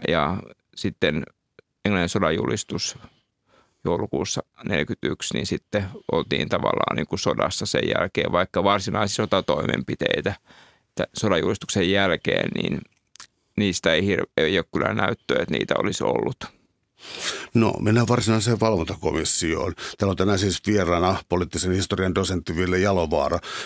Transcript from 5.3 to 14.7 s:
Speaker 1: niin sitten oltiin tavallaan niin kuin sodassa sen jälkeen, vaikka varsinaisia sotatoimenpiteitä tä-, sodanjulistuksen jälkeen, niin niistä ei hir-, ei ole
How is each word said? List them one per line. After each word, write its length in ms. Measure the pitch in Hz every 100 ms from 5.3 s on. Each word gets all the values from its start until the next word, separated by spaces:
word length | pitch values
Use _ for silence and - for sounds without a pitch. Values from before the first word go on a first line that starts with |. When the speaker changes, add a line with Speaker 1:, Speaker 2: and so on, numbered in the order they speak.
Speaker 1:
niin 120 | - -
sitten 400 | - _ 104 98 - -
oltiin 380 | 80 - - 73
tavallaan 460 | 90 50 - - -
niin 120 | 76
kuin 120 | -
sodassa 460 | - 58 - - -
sen 160 | - - -
jälkeen, 340 | 90 - -
vaikka 320 | 87 95 -
varsinaisia 520 | 98 101 104 104 104 -
sotatoimenpiteitä 1160 | 107 95 - 73 - - - - - - 76 98 _ - - _ _ -
tä-, 120 | -
sodanjulistuksen 800 | - 110 85 90 104 - 104 90
jälkeen, 580 | 98 98 80 - 50 50 50
niin 260 | - - - _ _ - - _ _ -
niistä 360 | 101 87 -
ei 80 | 80
hir-, 300 | 98 95 - -
ei 200 | 78 92
ole 80 | 80